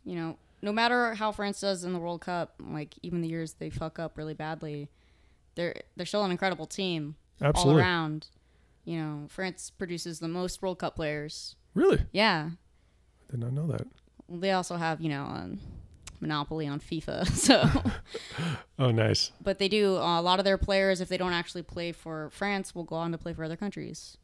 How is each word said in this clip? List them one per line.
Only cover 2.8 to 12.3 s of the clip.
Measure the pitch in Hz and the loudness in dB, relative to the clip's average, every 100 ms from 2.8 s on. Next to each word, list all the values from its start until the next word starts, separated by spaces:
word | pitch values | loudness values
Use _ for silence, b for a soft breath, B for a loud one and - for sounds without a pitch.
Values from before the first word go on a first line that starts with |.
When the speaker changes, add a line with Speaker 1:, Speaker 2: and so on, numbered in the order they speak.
| 147 - | -8 -10
Speaker 1:
even | 175 175 | -4 -2
the | 165 | -2
years | 165 160 | -4 -6
they | - 156 | -8 -8
fuck | 151 160 - | -6 -6 -6
up | 160 - | -8 -6
really | 156 | -8
badly, | 151 156 160 160 147 143 _ _ _ _ _ _ - | -6 -6 -6 -8 -8 -10 _ _ _ _ _ _ -4
they're, | 170 - - - | -4 -4 -14 -10
they're | 175 | -2
still | 208 | 0
an | 202 | 0
incredible | 180 190 175 156 | 2 0 -2 -6
team | - 190 165 147 156 _ _ | -4 -2 -2 -4 -10 _ _
all | 139 | 2
Speaker 2:
Absolutely. | 151 139 156 | 4 8 8
Speaker 1:
around. | 180 175 156 151 - _ _ _ _ _ - | 6 2 -2 -4 -10 _ _ _ _ _ -6
You | 165 | -4
know, | 156 147 147 | -4 -6 -10
France | - 190 - - | -6 -6 -6 -14
produces | - 180 175 175 160 | -8 -6 -6 -8 -6
the | 165 | -4
most | 175 180 - | -2 -4 -2
World | 190 175 | -4 -2
Cup | 170 - | -4 -2
players. | 156 151 147 - - - _ | -2 -2 -6 -10 -12 -14 _
Speaker 2:
Really? | - 196 165 - | 4 6 6 2
Speaker 1:
Yeah. | 190 220 | 4 4